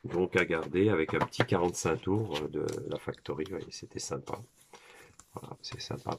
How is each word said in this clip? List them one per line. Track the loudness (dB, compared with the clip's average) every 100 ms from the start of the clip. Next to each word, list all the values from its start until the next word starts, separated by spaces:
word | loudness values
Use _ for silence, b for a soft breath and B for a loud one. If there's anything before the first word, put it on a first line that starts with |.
Donc | 0 2 4 4
à | 4
garder | 2 2 4 6
avec | 6 2
un | 2
petit | 0 2 2
quarante-cinq | 4 4 2 0 0
tours, | 2 0 2 -2
euh, | -2
de | -2 -2 -4 -6
la | -6
Factory, | -6 -8 -6 -6 -4
vous | -6
voyez, | -8
c'était | -14 -12 -10
sympa. | -6 -6 -6 -10 -12 _ _ B B B B B _
Voilà, | -14 -14 -14
c'est | -12 -10
sympa | -6 -6 -6